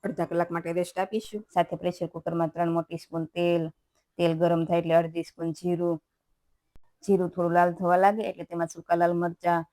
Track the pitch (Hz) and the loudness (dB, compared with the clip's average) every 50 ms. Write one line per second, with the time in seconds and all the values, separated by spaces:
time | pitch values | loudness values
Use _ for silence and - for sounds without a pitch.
0 | - 196 170 - 175 165 175 170 175 175 170 170 175 170 170 175 175 175 - - | -6 -6 -4 -4 -4 -2 0 -2 -2 -2 -2 -6 -6 -4 -2 -2 -2 -4 -2 -6
1 | 185 190 - 220 220 - - 208 214 _ - - 170 - - 160 175 175 175 - | -6 -2 -4 -6 -6 -6 -12 -12 -12 _ 0 0 0 0 -2 -4 -4 -4 -4 -4
2 | 180 160 _ 165 165 - 165 165 170 160 - - 170 170 165 165 165 _ 170 170 | -8 -8 _ -8 -8 -6 -2 -2 -2 -2 -2 -2 -2 0 0 -2 -4 _ -8 -12
3 | - _ - 165 160 156 _ 175 175 175 170 170 165 160 - _ _ _ _ _ | -12 _ -6 -6 -6 -6 _ -2 0 0 2 0 0 -4 -8 _ _ _ _ _
4 | _ _ _ - 175 170 165 160 170 175 170 165 165 156 170 170 165 165 160 165 | _ _ _ 0 0 0 2 2 2 2 2 2 0 0 0 -2 0 4 2 2
5 | 170 165 160 170 160 - _ - 165 165 160 - - 175 175 165 175 175 170 156 | 2 2 -4 -8 -8 -8 _ -8 -6 -6 -6 -4 -4 -2 -2 0 0 -2 -2 -4
6 | _ _ _ _ _ _ _ _ _ _ _ _ _ _ _ - - _ _ _ | _ _ _ _ _ _ _ _ _ _ _ _ _ _ _ -20 -20 _ _ _
7 | - - 196 185 180 175 180 - 175 170 170 175 175 175 170 175 185 175 175 180 | 0 2 2 2 2 0 -2 -2 -2 2 4 4 4 4 2 0 2 4 4 6
8 | 185 196 208 220 214 - - - 160 - 175 170 170 165 - 170 165 _ 170 170 | 6 4 4 2 -4 -6 -6 -8 -12 -10 -6 -6 -6 -6 -6 -16 -4 _ 2 2
9 | 175 170 175 170 170 175 170 _ - 175 170 170 160 _ | 4 2 2 2 0 -2 -4 _ 0 0 0 0 0 _